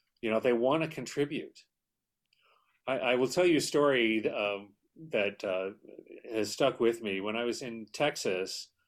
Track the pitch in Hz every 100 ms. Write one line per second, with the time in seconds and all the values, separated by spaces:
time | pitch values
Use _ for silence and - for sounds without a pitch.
0 | _ _ 117 110 127 120 123 156 160 156
1 | 120 - 143 143 78 - _ _ _ _
2 | _ _ _ _ _ _ _ _ - 131
3 | 123 127 127 - 180 156 - 151 147 131
4 | 113 110 107 131 104 101 101 _ _ -
5 | 160 117 101 101 104 92 95 107 - -
6 | - - - 110 104 - 139 - 117 117
7 | 110 95 101 110 120 113 127 113 110 -
8 | 147 151 - 92 95 - - _